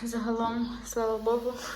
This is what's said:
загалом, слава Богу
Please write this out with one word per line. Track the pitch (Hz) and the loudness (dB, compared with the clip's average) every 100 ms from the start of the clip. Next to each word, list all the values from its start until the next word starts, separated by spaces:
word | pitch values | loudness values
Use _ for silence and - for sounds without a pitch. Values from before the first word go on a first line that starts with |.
загалом, | 233 233 233 226 233 233 233 - - | -2 -2 0 2 2 2 -2 -4 -4
слава | 226 226 220 | 0 2 2
Богу | 220 240 240 240 - | 2 2 2 -4 -6